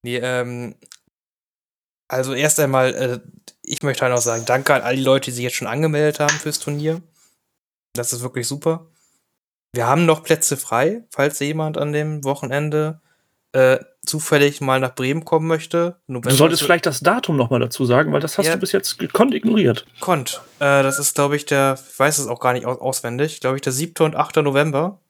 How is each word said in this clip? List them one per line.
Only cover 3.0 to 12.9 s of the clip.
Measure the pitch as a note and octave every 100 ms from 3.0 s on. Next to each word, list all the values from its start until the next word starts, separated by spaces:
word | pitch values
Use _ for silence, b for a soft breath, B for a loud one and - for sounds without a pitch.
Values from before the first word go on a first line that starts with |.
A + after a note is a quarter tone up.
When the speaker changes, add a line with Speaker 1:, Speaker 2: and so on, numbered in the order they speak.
| B2+ B2 - - - _
Speaker 1:
ich | - -
möchte | C#3+ C3 B2+
halt |
noch | B2
sagen, | A#2 A#2 A2+
danke | B2+ C#3 C3+
an |
all | A#2+ C3+
die |
Leute, | C3 C3+ C3
die | B2
sich |
jetzt | B2 -
schon | G#2+
angemeldet | B2+ D#3+ D3+ D3+ D3
haben | D3 D3+
fürs | D3+ D3
Turnier. | - D3 D3+ E3 E3+ _ _ _ _ _ _ _ _ -
Das | A#2
ist | B2
wirklich | B2+ C3 A#2
super. | C#3+ E3 E3 - _ _ _ _ _ _ _ _
Wir | B2 A#2
haben | D3 E3+
noch | D#3+
Plätze | - D#3+ - C3+
frei, | - A2+ D3+ A3+ -
falls | - C#3+ D3+
jemand | C#3+ D#3 D#3 D#3
an | D3
dem | D3 D3+ D3+
Wochenende, | C#3 C#3 C3 C#3+ D3+ D3+ D3+